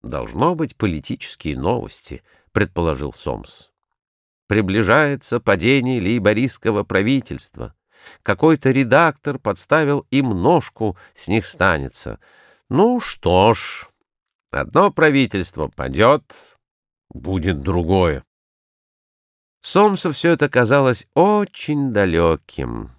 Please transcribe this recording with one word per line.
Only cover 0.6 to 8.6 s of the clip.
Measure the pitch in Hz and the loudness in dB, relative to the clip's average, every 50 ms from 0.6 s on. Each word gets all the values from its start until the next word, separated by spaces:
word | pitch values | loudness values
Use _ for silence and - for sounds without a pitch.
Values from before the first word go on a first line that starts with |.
| 160 - - | -6 -8 -6
политические | _ - 101 82 76 71 - - - - - - _ - 80 71 | _ -4 -4 -4 -6 -8 -10 -10 -10 -10 -16 -16 _ -8 -8 -6
новости», | 64 67 90 123 117 113 - - - - - - 62 _ _ _ _ _ _ | -4 -2 -2 -2 -2 -6 -10 -16 -18 -16 -16 -18 -18 _ _ _ _ _ _
предположил | _ 104 101 87 _ 87 85 82 73 65 73 67 - | _ -2 -2 -2 _ -4 -2 -2 -2 -4 -8 -10 -10
Сомс. | - - - 62 50 50 - - - - _ _ _ _ _ _ _ _ _ _ _ _ _ _ _ _ | -10 -8 -8 -8 -8 -10 -16 -20 -20 -20 _ _ _ _ _ _ _ _ _ _ _ _ _ _ _ _
«Приближается | _ 101 107 104 90 95 110 110 90 117 151 156 143 143 - - - 120 120 | _ 0 0 0 2 0 0 2 4 4 4 4 2 -2 -6 -6 -6 -6 -2
падение | _ 113 101 90 80 120 139 139 123 127 131 120 | _ 0 0 2 2 2 2 2 0 0 -2 -2
лейбористского | 90 92 117 123 92 101 107 107 131 123 - - - 110 104 104 101 | -2 -2 -2 0 2 0 2 2 -2 -4 -4 -4 -4 -2 -2 -2 -4
правительства. | _ - 95 101 110 135 135 - - - 65 - - _ - 58 58 _ _ _ _ _ _ - - - _ | _ -2 0 0 2 0 -2 -2 -6 -14 -14 -14 -18 _ -14 -14 -14 _ _ _ _ _ _ -20 -20 -20 _
Какой-то | _ - 101 - - 160 160 147 | _ -4 -2 2 4 2 2 4